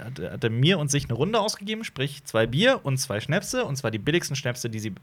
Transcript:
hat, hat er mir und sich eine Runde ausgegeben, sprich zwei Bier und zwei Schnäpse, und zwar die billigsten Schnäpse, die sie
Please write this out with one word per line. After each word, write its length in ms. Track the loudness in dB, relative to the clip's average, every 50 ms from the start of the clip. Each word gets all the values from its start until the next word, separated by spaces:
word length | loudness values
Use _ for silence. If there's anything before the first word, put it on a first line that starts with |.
| -14
hat, 160 | -12 -10 -8
hat 240 | -8 -8 -6 -2 0
er 60 | 0
mir 300 | 2 4 4 4 4 4
und 100 | 2 0
sich 140 | 0 0 0
eine 80 | 0 0
Runde 260 | 0 0 2 2 2
ausgegeben, 440 | 2 0 -2 -4 -6 -6 -6 -6 -6
sprich 400 | -8 -4 -4 -4 -4 -4 -8 -10
zwei 220 | -2 2 4 4 4
Bier 360 | 4 4 6 6 4 4 2
und 140 | 0 0 0
zwei 220 | 0 -2 -2 -4
Schnäpse, 440 | -2 0 0 0 0 -2 -2 -2 -2
und 120 | -2 -2
zwar 160 | -2 -2 -2
die 80 | -2 0
billigsten 360 | 0 2 0 0 0 0 -4
Schnäpse, 360 | -4 -2 -4 -4 -4 -6 -6
die 80 | -6 -4
sie 140 | -6 -6 -8 -8